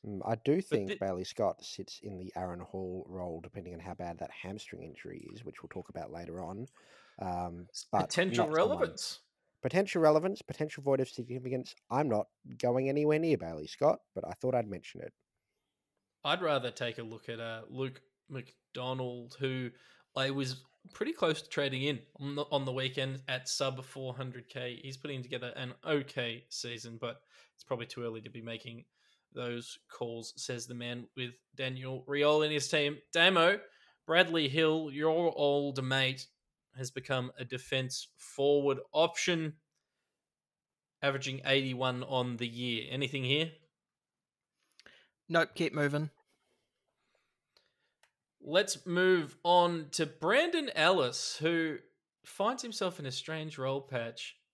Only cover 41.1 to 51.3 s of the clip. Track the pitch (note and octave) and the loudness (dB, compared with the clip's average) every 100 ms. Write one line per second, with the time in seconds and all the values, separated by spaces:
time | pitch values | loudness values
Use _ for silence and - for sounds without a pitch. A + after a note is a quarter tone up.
41.1 | C3+ C3+ C3+ C3+ C#3 C3+ B2+ C3 B2 C3 | 0 -4 -6 2 2 2 0 0 0 0
42.1 | C3 B2 A#2 A#2+ A#2 B2 A#2 C#3 C3 C3+ | 0 0 -2 -4 -4 -4 -4 -4 -4 -2
43.1 | C#3 B2+ C#3+ E3 - _ _ _ _ _ | -2 0 0 0 -6 _ _ _ _ _
44.1 | _ _ _ _ _ _ _ - - _ | _ _ _ _ _ _ _ -20 -20 _
45.1 | _ _ E3 E3 - E3 D3+ C#3+ D3 D#3 | _ _ 2 2 0 -2 2 0 0 -4
46.1 | _ _ _ _ _ _ _ _ _ _ | _ _ _ _ _ _ _ _ _ _
47.1 | _ _ _ _ _ _ _ _ _ _ | _ _ _ _ _ _ _ _ _ _
48.1 | _ _ _ - E3 G#3 - - F3 F#3 | _ _ _ 0 2 2 -2 0 4 6
49.1 | F#3 D3 - E3+ F3 F3 E3+ D3+ - D#3 | 6 4 -4 6 8 8 2 -4 -2 -2
50.1 | - D#3+ A#3+ E4+ F4 C#4 - D#3+ F#3 B2+ | 0 2 4 4 0 -2 4 6 6 2
51.1 | A#2+ - | 0 -6